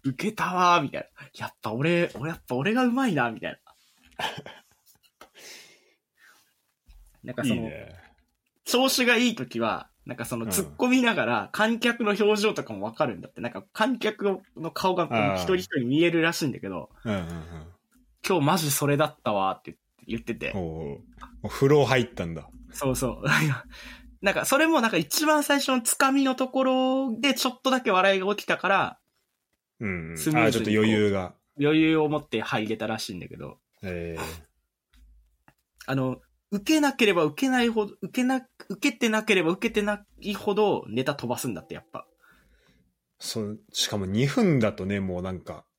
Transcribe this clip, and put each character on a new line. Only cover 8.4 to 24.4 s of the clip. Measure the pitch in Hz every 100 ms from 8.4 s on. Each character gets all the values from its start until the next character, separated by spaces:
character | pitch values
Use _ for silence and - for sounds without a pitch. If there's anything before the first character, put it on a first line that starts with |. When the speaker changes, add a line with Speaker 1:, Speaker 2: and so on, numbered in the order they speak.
| _ _
Speaker 1:
調 | - 247 262
子 | 262
が | 240 233
い | 247
い |
時 | 226 123 117
は、 | 113 92 - _
な | -
ん | 127
か |
そ | 117 120
の、 |
Speaker 2:
う | 110
ん。 |
Speaker 1:
突 | 98 113
っ |
込 | - 247
み | 262
な | 240
が | 180
ら、 | 117 117 98
観 | - 220 233
客 | 240 233
の | 214
表 | 202 208 208
情 | 208
と | 160
か | 117
も | 104
わ | 104
か | - 143
る |
ん | 90
だ | -
っ |
て。 | -
な | 117
ん |
か | 95 -
観 | - 220 240
客 | 214 - 202 185 _
の | - 165
顔 | - 190
が | 180 156
こ |
う、 | 113
Speaker 2:
あ | 101
ー。 | 95
Speaker 1:
一 |
人 | 123
一 | 185 185
人 | 139 120
見 | 143
え | 170
る | 170
ら | 160
し | 165
い | 151
ん |
だ | 101
け | 98
ど、 | 87 - -
Speaker 2:
う | 117
ん |
う | 98
ん |
う |
ん。 | 82 85 80 82 82 - _ _ _ _ -
Speaker 1:
「今 | 180
日 |
マ | 139 175
ジ | 151
そ | - 143
れ | 143
だ |
っ | 151 -
た | 120
わ」 | 101 95 90
っ |
て | - - _ _ -
言 | 113
っ |
て | -
て。 | 117 71
Speaker 2:
お | 98
う |
お | 85
う。 | 80 73
も | 69 - - - -
う | 107
風 | - 135
呂 | 147
入 | 123 127
っ | 120
た | -
ん | 87
だ。 | 80 - - -
Speaker 1:
そ | - 135
う |
そ | 123 127 -
う。 |
<laughs> | - 151 151 131 - - - - - -
な | 196
ん |
か | -